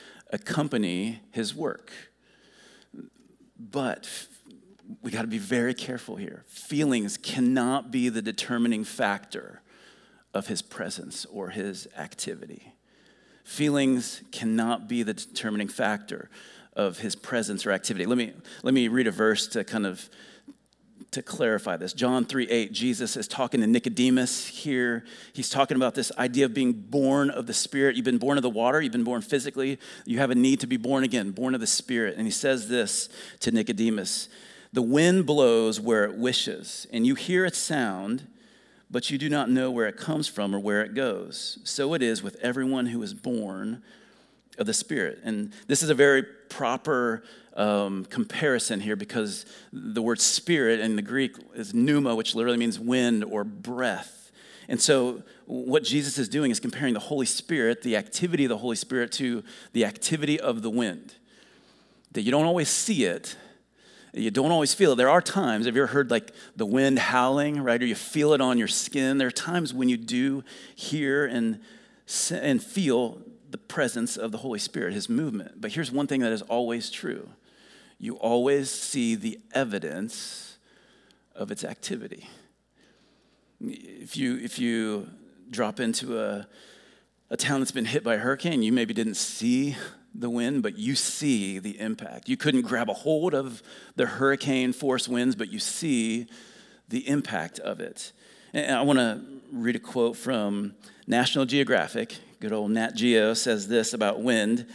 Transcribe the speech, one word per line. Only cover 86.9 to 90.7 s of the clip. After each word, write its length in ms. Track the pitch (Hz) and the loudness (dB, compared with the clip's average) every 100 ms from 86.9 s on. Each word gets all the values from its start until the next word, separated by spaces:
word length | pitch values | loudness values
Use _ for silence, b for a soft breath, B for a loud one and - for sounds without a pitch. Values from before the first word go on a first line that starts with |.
| B B _ - | B B _ -8
a 80 | - | -4
town 240 | - 139 | 0 0
that's 120 | 131 | 0
been 120 | 131 | -2
hit 180 | 110 135 | -2 0
by 120 | 113 | 0
a 40 | 107 | 0
hurricane, 440 | 120 135 170 147 | 0 0 0 2
you 100 | 110 | 4
maybe 220 | 123 113 | 2 2
didn't 220 | 110 110 98 | 0 -2 -2
see 600 | - - 113 127 143 139 B B _ | -4 -2 2 2 0 -4 B B _
the 160 | - 120 | -8 -4
wind, 320 | 120 120 139 | 0 0 0
but 160 | 107 | -2